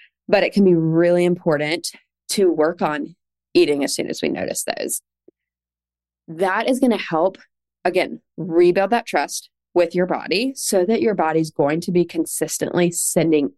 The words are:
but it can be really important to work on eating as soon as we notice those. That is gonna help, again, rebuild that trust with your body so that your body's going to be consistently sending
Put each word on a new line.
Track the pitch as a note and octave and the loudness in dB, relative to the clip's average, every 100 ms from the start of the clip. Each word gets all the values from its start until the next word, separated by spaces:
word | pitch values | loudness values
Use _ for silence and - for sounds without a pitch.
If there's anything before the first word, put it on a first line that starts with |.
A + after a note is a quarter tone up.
| _ _ - | _ _ -2
but | G3 | 0
it | E3+ | 2
can | G3+ | 4
be | F#3+ E3+ | 4 4
really | D#3+ D#3+ F3 F3 F3 | 2 2 4 4 2
important | F3 F3 D3 D3+ E3+ - - _ _ - | 0 0 -2 -2 -4 -8 -14 _ _ -8
to | - F#3+ | 0 2
work | D#3 D#3 F3 | 2 0 0
on | E3+ D3+ D#3+ - _ _ _ F3 | -4 -4 -8 -14 _ _ _ 2
eating | D#3+ C#3+ | 2 2
as | C3+ - | -2 -4
soon | - | -6
as | - | -4
we | D2+ | -4
notice | C#2 - - - | -4 -6 -6 -6
those. | - - - - _ _ _ _ _ _ _ _ _ _ _ - | -6 -6 -8 -12 _ _ _ _ _ _ _ _ _ _ _ -14
That | D#3+ F#3+ G3 - | -4 -2 0 0
is | C4 | 2
gonna | B3+ G#3 | 2 2
help, | - D#3+ F#3 - _ _ _ _ | 0 0 0 -2 _ _ _ _
again, | F#3 F3+ D#3 - _ - | -2 0 -2 -6 _ -12
rebuild | E3+ E3+ F3 F3 G3 | -2 4 4 4 2
that | A#3 - | 0 -2
trust | E3 C#3+ - - _ _ F3 | -2 -2 -6 -14 _ _ 0
with | E3+ | 0
your | F3 F3+ | 0 -2
body | D3 - F3+ C4 C4+ | -2 -2 -2 -2 -4
so | - G3 | -2 0
that | F3+ A3+ | 2 2
your | A3+ | 0
body's | F#3+ D#3+ D#3+ D#3+ | 0 0 0 -2
going | - C#3+ D#3+ | 0 0 0
to | F3 | -2
be | F3 | 0
consistently | E3+ E3 D#3+ - D#3 - - - F3 | 0 -4 -6 -6 -6 -4 -4 0 0
sending | E3+ - - D#3+ D3+ C#3 | 0 -2 0 2 2 0